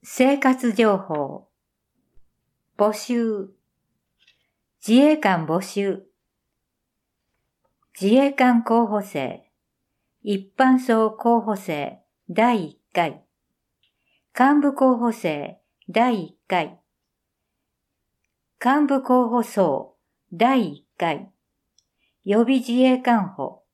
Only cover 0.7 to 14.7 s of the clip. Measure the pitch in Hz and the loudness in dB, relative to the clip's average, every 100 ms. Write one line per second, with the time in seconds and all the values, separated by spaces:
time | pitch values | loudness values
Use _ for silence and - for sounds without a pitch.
0.7 | 202 220 190 190 156 139 - _ _ _ | 2 2 2 -2 -6 -6 -8 _ _ _
1.7 | _ _ _ _ - _ _ _ _ _ | _ _ _ _ -20 _ _ _ _ _
2.7 | - 208 214 - 240 226 214 190 _ _ | -2 -2 -2 -4 -2 -2 -4 -10 _ _
3.7 | _ _ _ _ _ _ _ _ _ _ | _ _ _ _ _ _ _ _ _ _
4.7 | _ - 233 294 302 - 175 156 165 190 | _ 2 4 4 4 0 0 -2 -4 -4
5.7 | - 196 190 _ _ _ _ _ _ _ | -6 -4 -6 _ _ _ _ _ _ _
6.7 | _ _ _ _ _ _ _ _ _ _ | _ _ _ _ _ _ _ _ _ _
7.7 | _ _ - 196 240 277 277 254 233 226 | _ _ -6 2 2 2 2 2 2 2
8.7 | 226 226 208 196 151 127 - _ _ _ | 0 0 -4 -6 -8 -8 -10 _ _ _
9.7 | _ _ _ _ _ 202 196 196 - 262 | _ _ _ _ _ -8 -6 -8 0 4
10.7 | 254 254 226 220 220 233 233 220 196 - | 4 2 0 0 -2 0 0 0 -8 -6
11.7 | 151 143 - _ _ - 175 233 233 160 | -6 -8 -12 _ _ -8 0 0 0 -4
12.7 | - _ - 165 - _ _ _ _ _ | -14 _ -4 -4 -6 _ _ _ _ _
13.7 | _ _ _ _ _ _ - 262 294 285 | _ _ _ _ _ _ 0 2 4 2